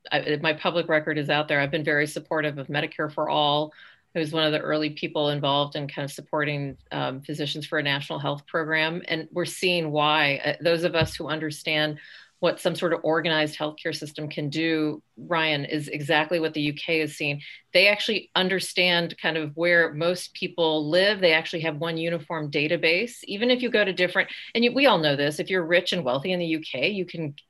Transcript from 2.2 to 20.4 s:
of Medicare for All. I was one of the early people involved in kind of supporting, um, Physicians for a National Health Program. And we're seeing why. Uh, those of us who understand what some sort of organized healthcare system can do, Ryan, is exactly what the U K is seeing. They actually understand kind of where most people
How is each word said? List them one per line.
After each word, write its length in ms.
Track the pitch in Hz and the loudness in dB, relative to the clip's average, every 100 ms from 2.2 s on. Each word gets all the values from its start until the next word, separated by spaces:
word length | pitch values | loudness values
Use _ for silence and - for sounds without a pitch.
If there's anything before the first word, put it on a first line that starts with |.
| - 160 151 143 | -4 -2 -2 -4
of 100 | 131 | -4
Medicare 440 | 143 160 - 151 | -4 -4 -4 -4
for 180 | 151 151 | -2 0
All. 420 | 151 147 147 151 - - - _ | 2 4 2 0 -8 -20 -20 _
I 40 | 170 | -6
was 120 | 156 | -2
one 120 | 160 | 0
of 80 | 156 | 0
the 80 | 151 | 0
early 320 | - 151 151 | 0 0 -2
people 380 | 147 165 156 147 | -4 -4 -2 0
involved 460 | 147 139 143 143 | 0 2 2 0
in 120 | 151 143 | -4 -6
kind 160 | - | -6
of 80 | 139 | -8
supporting, 680 | - 143 151 147 143 139 131 - | -10 -6 -2 -2 -2 -6 -10 -8
um, 300 | 147 135 131 | -4 -4 -6
Physicians 440 | 139 156 143 151 | -8 -6 -6 -6
for 140 | 147 156 | -4 -2
a 40 | |
National 360 | 143 143 143 156 | 0 -2 -4 -6
Health 260 | 143 147 | -4 -6
Program. 560 | - 170 156 160 160 175 - | -4 -4 0 0 0 -2 -4
And 200 | 160 156 | -6 -4
we're 140 | 175 | -4
seeing 460 | 170 - 185 175 160 | -4 -2 0 0 0
why. 500 | 151 147 156 143 139 | 2 4 4 2 2
Uh, 80 | 147 - | -2 0
those 220 | 165 170 | 0 2
of 100 | 170 | 2
us 220 | 160 156 | 0 0
who 140 | - 147 | -2 -6
understand 720 | 156 156 147 - 156 151 151 - - - _ | -4 -6 -6 -2 0 0 -2 -12 -20 -20 _
what 200 | 170 170 | 0 2
some 160 | 180 | -2
sort 160 | 165 175 | 0 0
of 80 | 160 | 0
organized 540 | 156 160 170 156 151 - | 2 2 2 2 0 -2
healthcare 380 | 151 151 170 | -6 -4 -6
system 320 | 156 151 - 151 | -6 -8 -10 -8
can 220 | 160 147 | -6 -4
do, 520 | 160 165 160 151 147 - | -2 0 2 0 -4 -12
Ryan, 480 | - 156 165 160 147 | -14 -2 0 2 0
is 240 | 139 156 143 | -2 -4 -4
exactly 540 | 151 147 156 156 170 | -4 2 2 2 0
what 120 | 156 | 0
the 60 | 156 | -2
U 140 | 147 | -2
K 260 | 147 - 160 | -2 -2 0
is 160 | 151 | -2
seeing. 260 | - 151 143 - - _ | -4 -4 -4 -10 -20 _
They 160 | 180 196 | 4 6
actually 420 | 208 - 202 - | 4 0 -2 -2
understand 800 | - 185 185 - - 180 175 170 - | 0 2 0 0 2 4 4 0 -2
kind 200 | 175 160 | -2 -2
of 180 | 151 | -4
where 380 | 151 175 170 160 | 0 4 6 4
most 400 | 147 170 180 - | 2 0 -2 -6
people 560 | - | -8